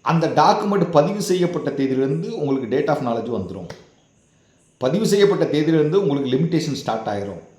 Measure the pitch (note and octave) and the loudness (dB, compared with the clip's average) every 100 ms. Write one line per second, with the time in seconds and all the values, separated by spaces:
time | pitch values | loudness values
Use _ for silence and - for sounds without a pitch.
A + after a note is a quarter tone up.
0 | - E3 D#3+ C#3+ E3 G#3+ G3+ G3+ D#3+ D3 | 0 0 2 4 4 4 0 0 2 2
1 | D#3+ G#3 F#3 F3+ F3 D#3 D3 C#3+ C3+ C3 | 2 -2 -2 0 0 -2 -6 -2 -2 0
2 | C3+ D#3+ G#3+ A3+ C#3+ C3+ A2+ C3 D3 C#3 | 0 -2 -6 -6 -2 -2 -2 -2 0 -2
3 | B2+ A#2 A2+ A2 F2+ F#2 F2 - - _ | -2 -4 -4 -6 -8 -12 -14 -18 -20 _
4 | _ _ _ _ _ _ _ _ B2+ F#3 | _ _ _ _ _ _ _ _ -2 0
5 | G3 G3 G3 E3 D3 D3 D#3 D#3+ D3+ F#3+ | 2 4 4 4 2 2 2 2 4 2
6 | F3+ C#3 B2+ C3+ E3 D#3+ - C3 - A2 | 2 0 0 0 0 0 -2 -4 -4 -4
7 | A2 G2+ G2 F2 - | -4 -6 -6 -12 -16